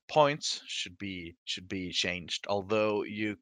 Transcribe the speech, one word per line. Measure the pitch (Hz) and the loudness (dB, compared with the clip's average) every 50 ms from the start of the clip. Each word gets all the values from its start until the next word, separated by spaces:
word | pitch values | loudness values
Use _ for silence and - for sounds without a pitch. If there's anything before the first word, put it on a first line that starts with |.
| _ | _
points | - - 156 147 143 147 160 - - - - - | 2 6 6 6 6 4 0 -2 -4 -4 -4 -6
should | - - - - 95 90 | -8 -6 -6 -6 -6 -8
be, | - 101 98 92 90 85 82 85 _ - | -8 -8 -6 -6 -6 -8 -10 -12 _ -8
should | - - 98 92 | -8 -8 -8 -6
be | 92 104 95 92 87 | -6 -4 -4 -4 -2
changed, | 82 - - 92 87 90 80 82 - - - | -2 0 0 0 -2 -4 -4 -6 -8 -6 -2
although | - 101 101 92 95 110 107 107 107 104 104 - | 0 0 0 2 2 4 4 4 4 4 2 0
you | - 107 104 107 107 101 - | -2 -2 -2 -2 -2 -2 -4